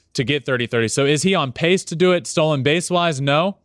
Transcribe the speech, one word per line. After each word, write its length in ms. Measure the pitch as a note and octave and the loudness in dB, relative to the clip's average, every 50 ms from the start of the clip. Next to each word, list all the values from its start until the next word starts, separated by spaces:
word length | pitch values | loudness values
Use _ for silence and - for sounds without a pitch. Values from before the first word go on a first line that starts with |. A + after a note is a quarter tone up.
| _ _ - | _ _ -6
to 100 | - A#2+ | -4 -2
get 240 | G#2+ D3 C#3+ - - | -2 -2 -2 -2 -2
thirty 180 | C3 A#2+ A#2+ | -2 -2 -2
thirty. 220 | A2 B2+ A#2 A2+ G#2+ | -2 -2 0 0 0
So 180 | - C#3 C3+ | 0 0 2
is 160 | C#3 D3+ D3 | 2 2 2
he 140 | - F#3+ F#3+ | 2 2 0
on 160 | F3 D3 C3 | 0 0 -4
pace 320 | - - D#3+ E3 F#3+ F3+ - | -4 -2 0 0 0 0 -2
to 100 | - E3+ | -4 -2
do 160 | D#3 F3+ F3+ | 0 2 2
it 140 | F3+ F3 - | 2 2 -2
stolen 380 | - - E3+ D#3 D#3 D3+ C#3 B2 | -4 -2 0 0 2 2 0 0
base-wise? 580 | C#3+ D#3 F3 E3+ - F3+ F3 E3+ E3+ D#3 C3 | 0 0 0 0 -2 0 0 0 0 -2 -2
No. 360 | C#3 C#3 C#3+ D3+ F3 G3+ F#3+ - _ | -2 0 0 2 0 0 -4 -8 _